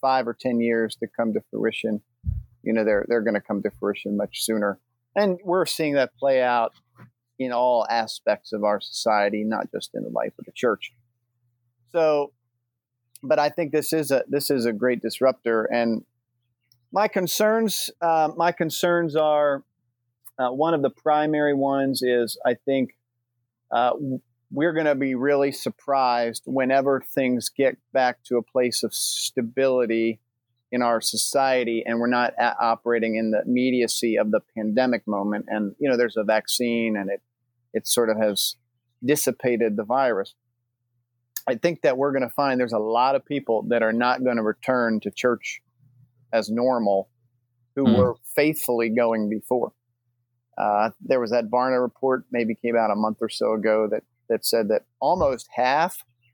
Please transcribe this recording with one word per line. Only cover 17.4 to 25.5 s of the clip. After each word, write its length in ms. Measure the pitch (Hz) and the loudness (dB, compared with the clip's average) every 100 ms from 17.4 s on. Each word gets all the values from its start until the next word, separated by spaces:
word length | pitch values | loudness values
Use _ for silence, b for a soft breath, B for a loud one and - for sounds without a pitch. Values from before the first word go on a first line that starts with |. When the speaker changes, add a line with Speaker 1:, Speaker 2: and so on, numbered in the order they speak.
| 214 226 226 - - - | 2 2 0 -2 -6 -4
Speaker 1:
uh, 280 | 170 165 156 165 | 0 2 2 0
my 160 | 170 | -2
concerns 640 | 170 165 - 180 170 165 151 | 0 -4 0 0 2 0 0
are 480 | 151 151 147 139 - _ _ _ _ _ - - | 2 2 2 0 -6 _ _ _ _ _ -16 -4
uh, 120 | 123 | -2
one 240 | 131 160 | 0 0
of 80 | 160 | 2
the 80 | 135 | 0
primary 640 | - 156 151 151 151 147 | -2 0 2 2 2 2
ones 480 | 143 139 139 139 127 | 2 0 0 0 0
is, 360 | 127 123 117 - | 0 2 0 -2
I 100 | 123 | -2
think, 420 | 120 - 135 127 _ _ _ _ _ _ _ _ | -2 -2 -2 -2 _ _ _ _ _ _ _ _
uh, 200 | 120 123 | 0 0
w-, 300 | - 139 131 - _ _ | 0 -4 -8 -10 _ _
we're 220 | 139 165 | -2 0
gonna 200 | 156 151 | 2 0
be 200 | 139 135 | 0 0
really 360 | 127 139 143 139 | 0 2 2 2